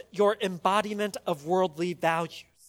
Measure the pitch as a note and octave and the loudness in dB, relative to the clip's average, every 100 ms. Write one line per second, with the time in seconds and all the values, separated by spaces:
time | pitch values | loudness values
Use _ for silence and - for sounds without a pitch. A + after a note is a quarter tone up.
0 | - G3 G#3 G#3+ G3 F3 F#3 G3+ G#3 G#3 | -8 2 2 2 -2 -2 2 2 0 -2
1 | G#3 - - D#3+ D3 F#3 F#3 D3 F3+ E3 | -4 -4 -4 -4 0 2 2 0 -4 0
2 | E3 E3 E3+ - - _ | 0 0 -2 -8 -20 _